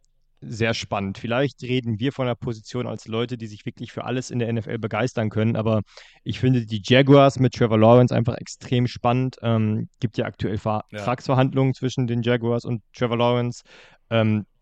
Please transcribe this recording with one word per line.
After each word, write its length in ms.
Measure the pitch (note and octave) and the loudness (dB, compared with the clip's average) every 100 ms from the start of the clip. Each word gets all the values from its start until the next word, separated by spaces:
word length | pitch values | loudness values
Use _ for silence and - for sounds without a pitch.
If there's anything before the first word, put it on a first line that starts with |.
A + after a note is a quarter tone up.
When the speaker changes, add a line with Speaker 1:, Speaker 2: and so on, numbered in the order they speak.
| _ _ _ _ C3+ | _ _ _ _ -14
Speaker 1:
sehr 260 | A2 A2+ | -2 -2
spannend. 440 | A#2 - G#2 G2 G2 | -2 -4 -6 -6 -6
Vielleicht 440 | A2+ A#2+ C#3+ - | -4 -2 -2 -4
reden 360 | B2 B2+ A#2 G#2 | -4 -4 -2 -4
wir 120 | C3+ | -4
von 140 | C3+ B2+ | -2 -4
der 80 | |
Position 520 | B2 B2 A2 - B2 A2+ | -4 -6 -8 -8 -8 -6
als 200 | A2 - | -8 -6
Leute, 300 | A2 A#2+ B2 | -6 -4 -6
die 100 | A2 | -10
sich 200 | G#2 - | -12 -14
wirklich 260 | - A#2+ | -12 -14
für 120 | - | -10
alles 260 | A2+ B2+ - | -6 -6 -4
in 80 | B2 | -4
der 100 | A2+ | -2
N 80 | A#2 | -4
F 100 | G2+ | -4
L 120 | A2+ | -6
begeistern 520 | G#2+ G#2 B2 - G#2+ | -4 -2 -2 -2 -4
können, 260 | G#2+ A2 A#2 | 0 0 0
aber 260 | A2 A2 - - - _ | 0 0 -2 -14 -20 _
ich 180 | - A2 | -10 -2
finde 260 | B2+ B2+ A2 | 2 2 0
die 160 | A2 | -8
Jaguars 540 | - B2 C3+ C#3 C#3 C3 | 4 4 8 8 8 4
mit 160 | B2+ | 0
Trevor 240 | - A#2 A2 | 2 2 6
Lawrence 360 | A2+ B2 B2 | 8 8 6
einfach 220 | A#2 A#2 A2+ | 2 -2 -4
extrem 500 | - - - B2 B2 | -10 -18 -4 -2 0
spannend. 500 | - A#2+ B2 C3 - | -2 0 0 -2 -4
Ähm, 460 | A#2 A2+ A2 G#2+ F3 _ | -2 0 0 -2 -6 _
gibt 180 | A2 - | -6 -4
ja 80 | A2 | -6
aktuell 280 | - G2+ G#2+ | -4 -4 -2
Speaker 2:
Ja. 260 | A2 G#2+ - | -2 -4 -6
Speaker 1:
Vertragsverhandlungen 840 | G#2+ G#2 B2+ - C3 C3+ C3+ C3+ | -8 -6 -4 0 2 2 2 0
zwischen 320 | - C3 C3+ A#2+ | 0 -4 -2 -2
den 160 | A#2+ | -2
Jaguars 420 | A#2 B2 A#2 A#2+ | 0 0 0 -2
und 180 | A#2+ A#2 - | -4 -8 -10
Trevor 240 | - B2 A#2 | -6 -2 2
Lawrence. 440 | A#2+ B2 A#2+ - _ - - _ _ | 2 2 -2 -8 _ -20 -20 _ _
Ähm, 360 | A2+ A2 G#2+ G2 _ | 0 2 0 -4 _